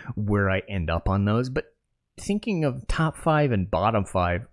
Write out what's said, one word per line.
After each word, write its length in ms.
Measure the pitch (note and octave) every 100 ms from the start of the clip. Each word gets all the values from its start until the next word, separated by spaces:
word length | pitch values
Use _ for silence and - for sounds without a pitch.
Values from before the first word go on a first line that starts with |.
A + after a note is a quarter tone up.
| - A#2
where 340 | G#2 G#2 G2
I 120 | F#2+ -
end 200 | G2 E2
up 200 | E2 -
on 160 | G2 G2+
those, 240 | A2+ B2+
but 240 | C3 - _ _ _ _ -
thinking 460 | - G#3 A3+ F3+
of 240 | D3 B2+ -
top 300 | - D#3 -
five 340 | E3 D3+ D3
and 180 | G#2+ F2+
bottom 360 | E2 G2+ A2 F#2+
five 420 | F#2+ F2 F2 A#2